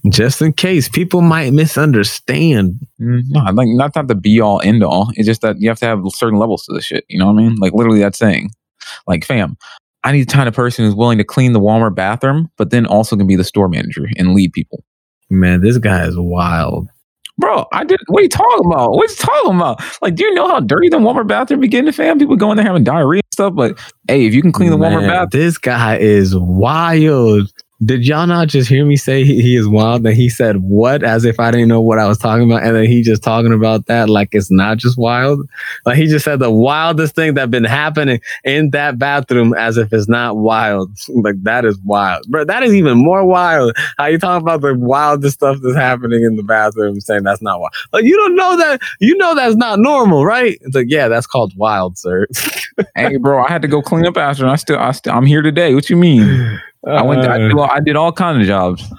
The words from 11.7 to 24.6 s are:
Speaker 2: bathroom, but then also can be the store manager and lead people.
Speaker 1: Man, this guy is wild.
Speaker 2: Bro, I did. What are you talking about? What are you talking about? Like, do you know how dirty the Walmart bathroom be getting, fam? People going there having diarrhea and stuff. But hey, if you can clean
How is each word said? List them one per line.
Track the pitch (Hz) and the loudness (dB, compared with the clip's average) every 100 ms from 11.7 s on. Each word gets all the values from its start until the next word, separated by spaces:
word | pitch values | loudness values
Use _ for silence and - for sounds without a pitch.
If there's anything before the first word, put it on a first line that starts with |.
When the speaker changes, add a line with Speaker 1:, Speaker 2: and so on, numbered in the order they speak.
| 113 113 90 | 2 0 -2
Speaker 2:
bathroom, | 95 117 135 147 160 - | -4 -2 -2 -2 -4 -4
but | 107 | -2
then | 120 117 | 0 2
also | 104 110 95 | 0 0 0
can | 98 | 2
be | 92 | 0
the | |
store | 92 - 95 | 0 0 0
manager | 82 50 - 71 - | -2 -6 -8 -8 -2
and | 90 | 2
lead | 95 92 | 2 0
people. | 80 - - _ _ _ _ - | -2 -8 -12 _ _ _ _ -4
Speaker 1:
Man, | 95 90 90 | 0 2 2
this | 98 123 | 2 2
guy | 110 92 85 | 0 -2 -2
is | 87 | -4
wild. | 87 90 87 85 78 - - _ _ _ - - | -4 -2 -2 -2 -4 -6 -10 _ _ _ -18 -6
Speaker 2:
Bro, | - - - | -2 -2 -4
I | - | -4
did. | 294 381 - | -2 -2 0
What | - | 2
are | |
you | 381 | 2
talking | - 440 480 - | 2 2 2 2
about? | 156 120 | 0 0
What | 107 440 | 2 0
are | |
you | - | -2
talking | - 587 415 185 | -2 0 0 0
about? | 165 117 - - | 0 -4 -10 -8
Like, | - 165 | -4 -2
do | |
you | 415 370 | 0 0
know | 370 | 0
how | 302 | -2
dirty | 208 151 349 | 0 2 2
the | 320 | 2
Walmart | 220 262 214 | 2 0 -2
bathroom | 208 254 285 | -2 -2 0
be | 262 | 0
getting, | 240 302 | 2 0
fam? | - - 302 | 0 0 0
People | 285 247 | 2 2
going | 208 214 | 2 2
there | 214 | 2
having | 180 120 | 2 2
diarrhea | 156 139 180 | 2 2 0
and | - | -2
stuff. | - 196 175 | -2 -2 0
But | 127 - - - - | -2 -4 -14 -12 -2
hey, | 135 113 | 2 2
if | |
you | 117 | 4
can | 170 | 2
clean | - | 2